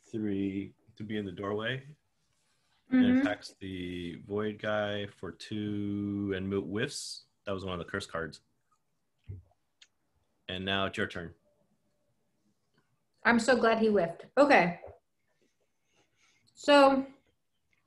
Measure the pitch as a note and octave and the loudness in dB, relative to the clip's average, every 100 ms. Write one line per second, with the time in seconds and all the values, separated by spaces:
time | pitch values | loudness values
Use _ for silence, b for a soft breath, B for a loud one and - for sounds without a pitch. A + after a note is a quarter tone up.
0 | _ A2+ G#2 G2 G2 G2 G2 - _ - | _ -6 -4 -2 -2 -4 -8 -14 _ -16
1 | G#2+ G#2+ G2 F2+ G2+ G#2 A2+ C3 C#3 D3+ | -8 -6 -6 -8 -6 -4 -4 -6 -10 -20
2 | _ _ _ _ _ _ _ _ _ B3+ | _ _ _ _ _ _ _ _ _ 4
3 | B3 B3+ C#4 - - - F#2+ F#2 F2+ F2+ | 4 4 2 -2 -8 -14 -10 -8 -6 -6
4 | E2+ E2 - G#2 G#2+ G#2 G#2+ G#2+ G#2 G#2 | -8 -10 -6 -4 -4 -4 -4 -2 -2 -4
5 | G2+ - F2 - - G#2+ G#2 G#2 G2+ G2+ | -8 -10 -14 -12 -8 -6 -4 -4 -4 -4
6 | G2+ G2+ G2+ F#2+ G2 G2 E2 G#2 C#3+ - | -4 -4 -2 -4 -2 -4 -4 -4 -4 -6
7 | - - - _ - F#2+ F#2 F2 E2+ G2 | -12 -14 -18 _ -10 -8 -6 -8 -6 -8
8 | - E2 D#2+ - _ _ _ _ _ _ | -6 -8 -8 -12 _ _ _ _ _ _
9 | _ _ - F#2+ - _ _ _ - _ | _ _ -18 -18 -20 _ _ _ -20 _
10 | _ _ _ _ - F#2 F#2+ G2 F#2+ G#2+ | _ _ _ _ -12 -8 -4 -2 -2 -4
11 | F#2+ F2+ E2+ - _ _ _ _ _ _ | -6 -6 -12 -16 _ _ _ _ _ _
12 | _ _ _ _ _ _ _ _ _ _ | _ _ _ _ _ _ _ _ _ _
13 | _ _ A3 A#3 C4+ B3 A3+ G#3+ A3 G3+ | _ _ 2 4 4 4 4 4 4 4
14 | E3+ - - - C#4+ A3+ F3 - - - | 2 -4 -4 4 6 8 6 0 -12 -20
15 | _ _ _ _ _ _ _ _ _ _ | _ _ _ _ _ _ _ _ _ _
16 | _ _ _ _ _ - - C#4+ C4+ C4+ | _ _ _ _ _ -6 6 8 8 6
17 | - - _ _ _ _ _ _ | -2 -12 _ _ _ _ _ _